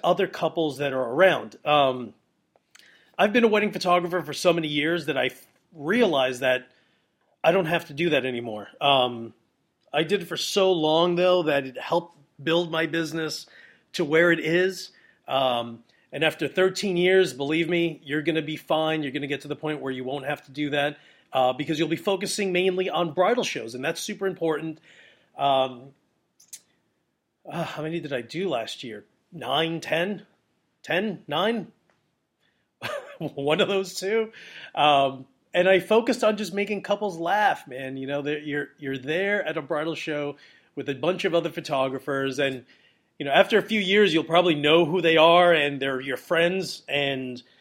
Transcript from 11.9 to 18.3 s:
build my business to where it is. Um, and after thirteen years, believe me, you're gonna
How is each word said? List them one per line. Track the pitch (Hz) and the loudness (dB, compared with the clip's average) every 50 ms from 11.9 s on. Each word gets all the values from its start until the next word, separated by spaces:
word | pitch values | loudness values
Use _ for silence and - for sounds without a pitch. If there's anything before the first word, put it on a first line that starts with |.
| 170 175 175 - _ _ _ _ _ - 139 | -2 -2 -2 -4 _ _ _ _ _ -8 -2
build | 165 160 175 180 165 | 0 0 0 0 0
my | 165 160 165 | -2 -2 -2
business | 156 151 165 165 147 156 165 160 151 - - - - - - - - _ _ _ _ - | -2 -2 -4 -4 -4 -4 -6 -6 -6 -8 -10 -14 -16 -20 -20 -20 -20 _ _ _ _ -6
to | - 165 | -4 -2
where | 143 156 165 175 175 | 2 4 4 4 4
it | 165 165 | 4 2
is. | 156 156 170 180 185 190 185 - - - _ _ _ _ _ _ - | 0 0 2 2 2 0 -2 -6 -14 -16 _ _ _ _ _ _ -10
Um, | - 135 135 135 127 120 120 117 117 117 113 _ _ _ _ _ - | -4 -2 0 0 0 0 -2 -4 -6 -10 -16 _ _ _ _ _ -12
and | - 139 160 | -6 -2 -2
after | 156 - - 165 | 0 0 -2 -6
thirteen | - - 185 185 190 185 - 208 202 175 | -4 0 2 2 2 0 -2 -4 -2 0
years, | 170 180 185 190 190 185 151 123 | 2 2 4 4 4 4 2 0
believe | 131 139 143 160 165 165 156 | -6 -4 -2 0 0 0 0
me, | 175 170 170 165 151 - - | 0 0 0 -2 -4 -8 -8
you're | 139 143 156 143 | -6 -6 -4 -2
gonna | 165 | -2